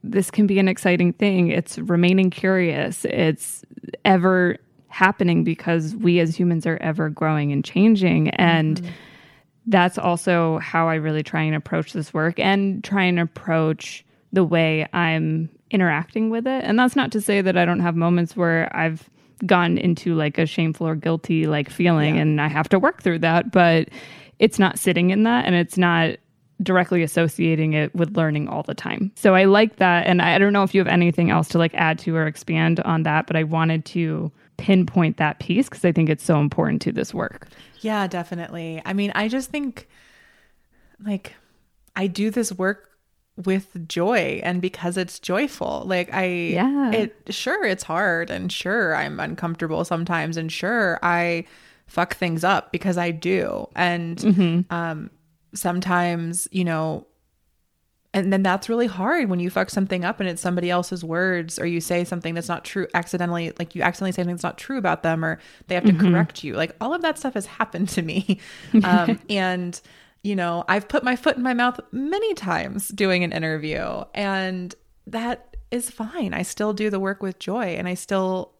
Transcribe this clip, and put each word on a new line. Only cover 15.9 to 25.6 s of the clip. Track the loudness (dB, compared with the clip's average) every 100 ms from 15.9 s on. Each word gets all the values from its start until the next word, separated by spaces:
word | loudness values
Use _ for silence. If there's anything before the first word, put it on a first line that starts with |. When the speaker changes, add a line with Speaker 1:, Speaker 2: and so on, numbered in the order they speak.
| 0 -2 -2 -2
Speaker 1:
with | -2 -2
it. | -4
And | 0 2
that's | 4 2
not | 0
to | -2
say | 0 2
that | 2 2
I |
don't | 2 2
have | 0
moments | 2 2 2 2 0
where | 2 2 0
I've | -2 -2 -2 -12 _ _ _ 2
gone | 4 4 2
into, | 2 0 0
like, | 0 0 0
a | -2
shameful | 0 -2 -2 -4
or |
guilty, | -2 -2 -2 0 0 2
like, | 0 -2
feeling | 2 4 4 4 2
Speaker 2:
Yeah. |
Speaker 1:
and | 2 2
I | 0
have | 0 2
to | 4
work | 4 0
through | -2 0
that, | 2 2 2
but | 4 6 4 0 -8 -20 -20 -20 _
it's | 2 4
not | 2 2
sitting | 0 2 2
in | 4
that | 4 4 2
and |
it's | 2